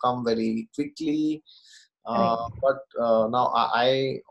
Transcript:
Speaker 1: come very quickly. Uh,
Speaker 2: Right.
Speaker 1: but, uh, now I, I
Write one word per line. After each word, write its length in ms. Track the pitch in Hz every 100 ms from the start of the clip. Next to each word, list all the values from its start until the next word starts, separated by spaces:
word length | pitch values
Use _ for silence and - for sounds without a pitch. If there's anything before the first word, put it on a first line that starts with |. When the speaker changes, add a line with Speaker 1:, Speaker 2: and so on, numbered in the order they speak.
Speaker 1:
come 200 | 123 123 117
very 420 | 113 113 113 113 -
quickly. 680 | 147 - 160 151 151 156 - - - - - _ 104
Uh, 300 | 117 117 113
Speaker 2:
Right. 200 | 117 -
Speaker 1:
but, 400 | 135 135 - -
uh, 240 | 117 113 110
now 200 | 123 127 117
I, 100 | 120 117 127
I 320 | 135 135 127 -